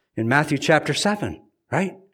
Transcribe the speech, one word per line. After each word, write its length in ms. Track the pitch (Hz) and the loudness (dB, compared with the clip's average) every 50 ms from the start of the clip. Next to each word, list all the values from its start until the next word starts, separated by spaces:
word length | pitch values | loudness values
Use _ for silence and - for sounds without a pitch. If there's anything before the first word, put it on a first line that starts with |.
| _ _ _ | _ _ _
in 120 | 110 113 | -4 0
Matthew 300 | 117 135 147 151 143 147 | 2 2 2 2 0 -2
chapter 380 | 135 - - 156 147 151 - 139 | 0 2 2 2 2 2 0 -2
seven, 480 | - - 202 208 208 214 202 - - - _ _ _ _ _ | -2 -2 -2 -2 -2 -4 -6 -8 -10 -16 _ _ _ _ _
right? 260 | 123 165 196 180 - - - _ | -4 -4 -4 -4 -6 -12 -20 _